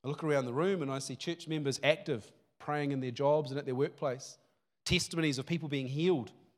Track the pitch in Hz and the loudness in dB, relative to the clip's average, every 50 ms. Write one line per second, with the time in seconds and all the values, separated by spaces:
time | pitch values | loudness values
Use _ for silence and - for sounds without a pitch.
0 | - 131 147 - 165 156 147 139 131 123 120 139 170 196 196 180 147 135 135 139 | -6 -6 -6 -2 0 2 2 2 2 0 -2 0 0 0 0 -2 -2 -4 -4 -6
1 | 135 - 131 - - 175 170 170 - 156 160 156 147 139 127 - 147 139 160 - | -6 -8 -10 -8 -6 -6 -6 -6 -6 -6 -4 -2 -2 -2 -2 2 2 2 2 2
2 | - 165 139 110 - - _ _ _ _ _ _ - - 147 147 147 143 143 135 | 0 -4 -4 -4 -6 -14 _ _ _ _ _ _ -6 -4 -2 -2 0 -2 -2 -2
3 | 131 127 120 - 143 143 147 156 147 131 135 143 143 131 127 127 143 - - - | -4 -4 -2 0 4 4 4 4 2 0 -6 -4 -4 -2 0 0 0 0 0 -4
4 | 160 139 123 131 - - - _ _ _ _ _ _ _ _ _ _ - 180 175 | -4 -4 -4 -4 -10 -16 -18 _ _ _ _ _ _ _ _ _ _ 2 2 2
5 | - - - 165 160 151 135 131 131 - 170 160 160 143 143 139 131 127 135 147 | 2 0 -2 0 2 4 4 4 4 4 -2 -2 0 -2 -2 -2 -2 -2 -2 2
6 | 165 185 180 139 117 - - - _ _ _ | 4 4 4 4 2 -4 -10 -20 _ _ _